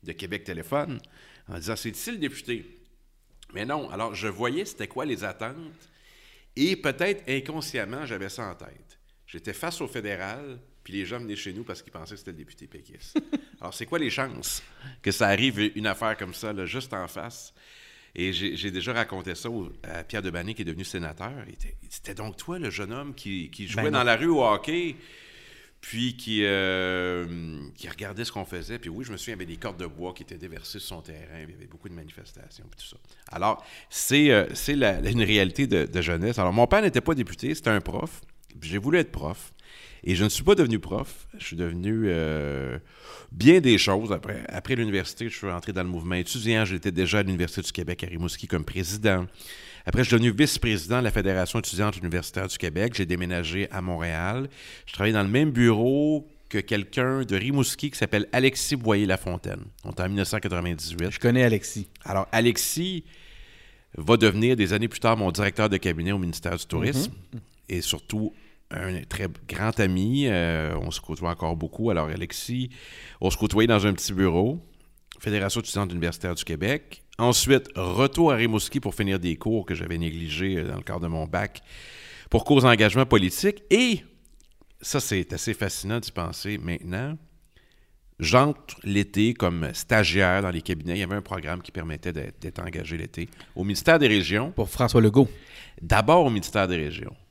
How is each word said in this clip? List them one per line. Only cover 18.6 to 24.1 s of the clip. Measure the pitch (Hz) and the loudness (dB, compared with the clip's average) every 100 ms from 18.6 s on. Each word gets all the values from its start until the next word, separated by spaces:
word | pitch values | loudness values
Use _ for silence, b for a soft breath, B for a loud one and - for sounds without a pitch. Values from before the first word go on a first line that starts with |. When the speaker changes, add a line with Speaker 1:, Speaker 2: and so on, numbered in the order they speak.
| 98 | -6
Speaker 1:
déjà | 92 90 | -6 -4
raconté | 120 110 95 87 85 | -4 -4 -6 -8 -8
ça | 123 | -8
au, | 117 87 - | -8 -10 -12
à | - 82 | -14 -12
Pierre | - 107 | -8 -6
Debanné, | 95 87 90 110 | -6 -6 -8 -8
qui | |
est | 87 | -8
devenu | 80 92 | -8 -8
sénateur. | 95 80 78 98 139 - | -8 -8 -10 -12 -12 -16
Il | |
était, « | - - - - | -10 -8 -8 -14
C'était | - - 98 | -16 -14 -12
donc | 110 123 | -12 -12
toi, | - 180 | -10 -8
le | 135 | -8
jeune | 95 98 | -6 -8
homme | 123 143 | -8 -12
qui, | 131 104 95 80 | -12 -8 -8 -8
qui | - 98 | -12 -8
jouait | 98 | -2
Speaker 2:
Ben | 151 | 0
Speaker 1:
dans | 147 | 2
Speaker 2:
non. | |
Speaker 1:
la | 120 | 4